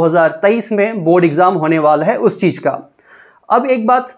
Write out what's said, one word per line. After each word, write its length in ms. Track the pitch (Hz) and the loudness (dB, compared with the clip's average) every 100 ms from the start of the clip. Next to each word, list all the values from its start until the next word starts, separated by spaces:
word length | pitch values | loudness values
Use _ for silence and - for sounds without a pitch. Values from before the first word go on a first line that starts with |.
हज़ार 260 | 165 170 160 156 | 2 2 0 0
तेईस 280 | 202 233 - | -2 0 -2
में 320 | 208 214 226 | -2 -2 -2
बोर्ड 200 | 160 180 | 2 2
एग्जाम 300 | 170 147 185 | 2 2 2
होने 240 | 180 156 160 | 2 0 0
वाला 280 | 151 151 165 | 2 2 0
है, 100 | 247 | 0
उस 240 | 226 - | -2 0
चीज़ 200 | 175 135 | -4 -2
का। 180 | 147 - - _ _ - - _ - | -4 -6 -12 _ _ -20 -20 _ -2
अब 180 | 240 269 | -2 0
एक 200 | 254 220 | -2 0
बात 280 | 247 247 | 0 -2